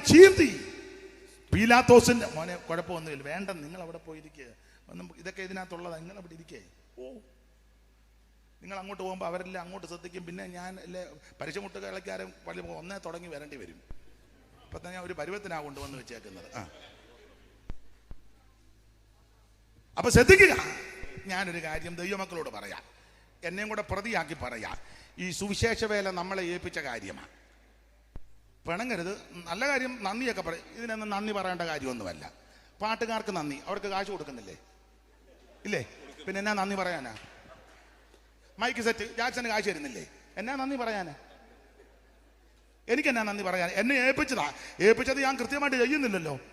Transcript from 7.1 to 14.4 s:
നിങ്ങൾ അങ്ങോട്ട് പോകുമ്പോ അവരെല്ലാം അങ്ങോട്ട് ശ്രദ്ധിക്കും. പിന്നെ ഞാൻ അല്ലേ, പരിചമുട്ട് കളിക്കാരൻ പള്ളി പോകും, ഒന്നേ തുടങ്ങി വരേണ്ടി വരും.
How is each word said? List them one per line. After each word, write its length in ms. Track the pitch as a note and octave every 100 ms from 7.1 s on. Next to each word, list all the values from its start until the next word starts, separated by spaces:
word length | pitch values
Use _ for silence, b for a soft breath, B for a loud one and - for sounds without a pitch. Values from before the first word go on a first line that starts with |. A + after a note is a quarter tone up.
| B3+ - - - _ - - - _ _ _ _ _ _ -
നിങ്ങൾ 140 | F3+ G3
അങ്ങോട്ട് 200 | F#3+ G3
പോകുമ്പോ 220 | F#3 F#3 F#3
അവരെല്ലാം 300 | F3+ F3+ F#3
അങ്ങോട്ട് 220 | F3 F#3+ E3+
ശ്രദ്ധിക്കും. 320 | E3+ F3 F3+ E3+
പിന്നെ 160 | F3+ F#3 F3+
ഞാൻ 160 | F3+ F#3 F3
അല്ലേ, 160 | F3+ F3+ D3+ b -
പരിചമുട്ട് 380 | - G3 G3 G3
കളിക്കാരൻ 440 | G3 F#3+ F#3+ F#3 F#3+ - F3
പള്ളി 140 | F3
പോകും, 140 | E3+ E3
ഒന്നേ 140 | E3+ G3 E3+
തുടങ്ങി 220 | E3+ F3
വരേണ്ടി 220 | D3 D3 C#3+
വരും. 160 | F2 D#2+ - - - - - -